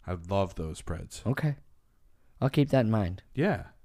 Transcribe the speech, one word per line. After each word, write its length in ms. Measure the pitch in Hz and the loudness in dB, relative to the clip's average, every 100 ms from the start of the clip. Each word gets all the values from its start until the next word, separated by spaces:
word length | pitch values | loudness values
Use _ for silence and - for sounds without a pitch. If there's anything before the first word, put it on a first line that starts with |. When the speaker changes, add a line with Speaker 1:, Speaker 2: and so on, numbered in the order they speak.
| - | -6
Speaker 1:
I 60 | |
love 420 | 90 85 98 92 - | -8 0 0 0 -2
those 260 | 80 - | -8 -8
breads. 400 | - 82 85 - 110 | -8 -8 -8 -6 -2
Speaker 2:
Okay. 320 | 139 151 143 - - _ _ - - - - | 0 0 -2 -12 -20 _ _ -20 -20 -20 -2
I'll 80 | 135 | 2
keep 200 | - 139 | 4 4
that 160 | 135 110 | 4 4
in 40 | |
mind. 300 | 110 90 92 - 131 | 2 0 -4 -8 -2
Speaker 1:
Yeah. 300 | 185 131 - - | 0 0 -6 -18